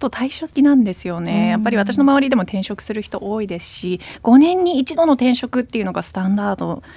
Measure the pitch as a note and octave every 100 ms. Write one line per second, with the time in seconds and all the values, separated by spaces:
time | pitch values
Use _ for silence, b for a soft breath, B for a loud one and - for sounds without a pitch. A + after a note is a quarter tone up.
0 | F#3 - C4+ - D#4+ - C#4+ C#4 G#3 F3+
1 | F3+ F3 E3+ G3+ G#3+ G#3+ G#3+ G#3 G3+ C#4+
2 | C#4 C#4 C#4 B3 F3+ F#3+ F#3+ G3+ - G#3+
3 | G3+ G3 G3+ A3 G3+ F3 - - F3+ F3+
4 | B B - B3+ D#4+ F#4 F4 C#4 C4 E4
5 | E4 C4 B3+ B3 A#3+ B3+ B3 A3+ G3 F3+
6 | E3+ F#3+ F#3 G3+ G3+ F#3+ E3+ - -